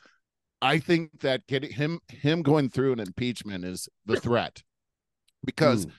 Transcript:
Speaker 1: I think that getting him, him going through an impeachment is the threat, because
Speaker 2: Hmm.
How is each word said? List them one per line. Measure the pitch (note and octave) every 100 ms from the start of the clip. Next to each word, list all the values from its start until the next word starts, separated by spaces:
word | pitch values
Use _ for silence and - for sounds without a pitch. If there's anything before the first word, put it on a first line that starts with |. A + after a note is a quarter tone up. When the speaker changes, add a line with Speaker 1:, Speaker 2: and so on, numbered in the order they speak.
| _ _ _ _ _ -
Speaker 1:
I | C3 D#3
think | - E3+ D#3+ -
that | C#3 B2+ -
getting | C3+ C#3+
him, | G2+ D3+ E3+ -
him | - C#3+ E3
going | C#3 D#3 C3
through | - C3+
an | A#2+
impeachment | F#2+ F2+ B2 A2 G#2 F#2+
is | F2+ F2+ - _ G#2
the | A#2
threat, | A#2 A#2 D#2+ - - _ _ _ _ _ _ _ -
because | - D3+ A2+
Speaker 2:
Hmm. | E2